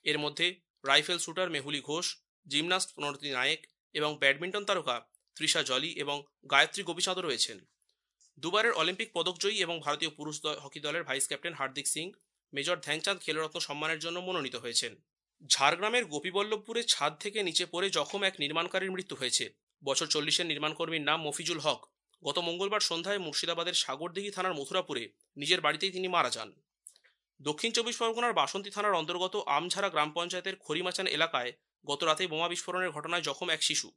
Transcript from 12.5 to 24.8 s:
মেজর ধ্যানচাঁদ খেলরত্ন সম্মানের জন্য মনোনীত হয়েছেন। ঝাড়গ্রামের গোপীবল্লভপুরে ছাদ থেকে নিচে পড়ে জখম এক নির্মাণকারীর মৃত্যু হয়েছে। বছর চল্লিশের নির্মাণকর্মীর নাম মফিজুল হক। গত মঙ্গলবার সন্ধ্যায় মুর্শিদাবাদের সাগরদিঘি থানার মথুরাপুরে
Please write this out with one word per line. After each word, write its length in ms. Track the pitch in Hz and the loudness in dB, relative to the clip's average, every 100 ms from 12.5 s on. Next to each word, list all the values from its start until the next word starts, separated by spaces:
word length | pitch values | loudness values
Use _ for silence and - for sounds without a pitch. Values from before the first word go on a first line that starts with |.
মেজর 240 | 143 147 170 | -4 0 0
ধ্যানচাঁদ 440 | 147 156 196 190 | 0 -2 0 -2
খেলরত্ন 400 | - 156 156 165 | -2 -2 -2 -4
সম্মানের 380 | - 147 156 160 | -6 -2 -2 -2
জন্য 220 | 165 175 | -4 -4
মনোনীত 360 | 180 180 131 123 | -2 -2 -2 -6
হয়েছেন। 400 | 120 117 117 101 _ _ _ _ 147 | 0 0 0 -10 _ _ _ _ 0
ঝাড়গ্রামের 580 | - 139 170 214 240 | 6 6 4 2 2
গোপীবল্লভপুরে 800 | 196 147 180 185 208 214 202 226 | 0 -4 -2 0 0 -2 -2 -2
ছাদ 340 | 226 - 147 156 | 2 2 2 -2
থেকে 240 | 208 214 | -6 -2
নিচে 240 | 185 160 175 | 0 0 0
পড়ে 240 | 175 196 | 0 0
জখম 320 | 160 143 202 | 0 0 0
এক 120 | 190 185 | -2 0
নির্মাণকারীর 540 | 143 160 175 190 190 | -2 0 0 -2 -2
মৃত্যু 240 | 185 185 131 | -4 -6 -4
হয়েছে। 380 | 127 - 110 _ _ _ | 0 0 -2 _ _ _
বছর 220 | 139 131 151 | 0 0 2
চল্লিশের 400 | 151 151 151 170 | 0 2 2 0
নির্মাণকর্মীর 540 | 143 151 156 165 160 | 0 -2 -2 -2 0
নাম 280 | 147 160 151 | 2 2 0
মফিজুল 300 | 135 160 165 | -4 -4 0
হক। 300 | 147 120 - _ _ _ | 0 -2 -8 _ _ _
গত 140 | 147 160 | -2 0
মঙ্গলবার 420 | 170 170 196 208 | -2 -2 0 2
সন্ধ্যায় 380 | - 170 170 202 | 0 -2 -2 -2
মুর্শিদাবাদের 560 | 170 - 165 170 175 | -2 -2 -2 -2 0
সাগরদিঘি 560 | 170 - 143 170 170 202 | 0 -2 -4 -6 -6 -6
থানার 240 | 190 185 | -2 -2
মথুরাপুরে 540 | 156 139 190 | -2 -2 -2